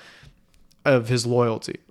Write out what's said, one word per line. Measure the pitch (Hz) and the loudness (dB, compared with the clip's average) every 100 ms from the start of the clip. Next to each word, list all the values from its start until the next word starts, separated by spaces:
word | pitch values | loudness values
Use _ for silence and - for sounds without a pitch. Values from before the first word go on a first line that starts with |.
| - - - _ _ _ _ _ 147 | -20 -20 -20 _ _ _ _ _ 0
of | 127 113 | 2 2
his | 123 117 | -2 0
loyalty. | 120 120 110 - - _ | 2 0 -2 -8 -14 _